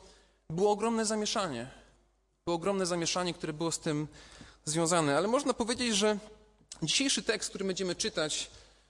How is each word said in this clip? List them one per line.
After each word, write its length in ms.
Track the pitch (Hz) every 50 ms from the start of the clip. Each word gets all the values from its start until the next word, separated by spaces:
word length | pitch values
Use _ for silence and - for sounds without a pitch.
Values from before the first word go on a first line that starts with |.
| - - - - _ _ _ _ _ -
było 220 | 156 170 202 208
ogromne 340 | 208 196 220 233 233 226 226
zamieszanie. 640 | 208 220 214 208 202 - 226 196 170 131 117 120 131 - - - - _ _ _ _ _ _ _ _ _ _ -
Było 100 | 170 170
ogromne 300 | 170 165 196 202 190 185
zamieszanie, 480 | 170 180 175 165 156 - 185 180 175 165
które 200 | - - 160 156
było 180 | 151 170 165
z 80 | 156 -
tym 280 | - 165 151 147 151 143 - - - - - - - - - - -
związane. 520 | 156 151 165 170 156 180 170 156 143 139 151
Ale 100 | 180 214
można 260 | 240 277 277 269 233
powiedzieć, 420 | - 233 208 247 - 247 240 214
że 220 | 190 214 214 214 196 - - - - - - _ _ - - - - 165
dzisiejszy 400 | 151 - - 269 277 - 233 196
tekst, 260 | - 220 202 - -
który 160 | - 196 196
będziemy 300 | 190 185 170 190 180 175
czytać, 560 | - - 220 - 175 156 151 - - - - - - - - - _ _ _